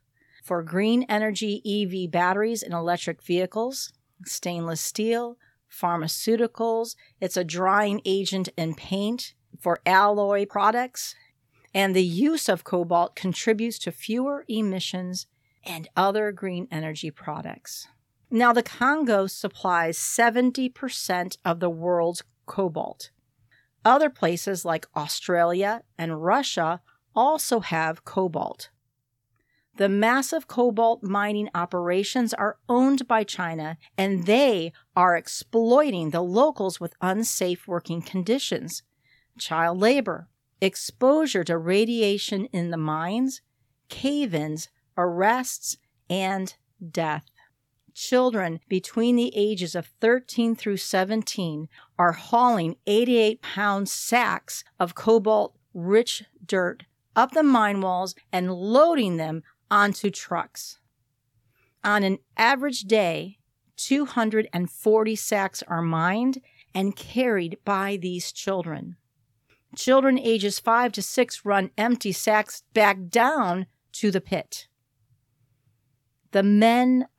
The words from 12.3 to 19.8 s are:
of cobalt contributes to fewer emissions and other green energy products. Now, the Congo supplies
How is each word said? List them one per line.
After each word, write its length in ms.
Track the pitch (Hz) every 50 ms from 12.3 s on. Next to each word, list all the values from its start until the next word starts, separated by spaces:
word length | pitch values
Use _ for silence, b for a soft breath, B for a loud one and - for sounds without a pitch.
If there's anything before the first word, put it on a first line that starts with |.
| 330 302 - -
of 140 | 190 170 -
cobalt 520 | - - 175 175 165 175 170 170 - -
contributes 640 | - - 190 170 - - 226 220 208 226 233 214 -
to 120 | - 180
fewer 540 | 160 - - - 220 240 254 277 285 285 - -
emissions 800 | 214 220 220 202 190 185 180 - - 185 185 180 185 190 - _ _ _ _ _ _ _ -
and 220 | - 180 165 160 - -
other 360 | 180 190 196 196 214 214 208
green 360 | 202 175 196 190 180 175 185 -
energy 380 | - 156 160 156 156 151 - 160
products. 800 | 151 - - - 151 - - - - - - - - - - - _ _ _ _ _ _ _ -
Now, 240 | 240 220 247 240 233
the 100 | 240 226
Congo 640 | - - - 247 262 294 311 302 233 220 196 190 196
supplies 720 | - - - 196 - - - 190 180 170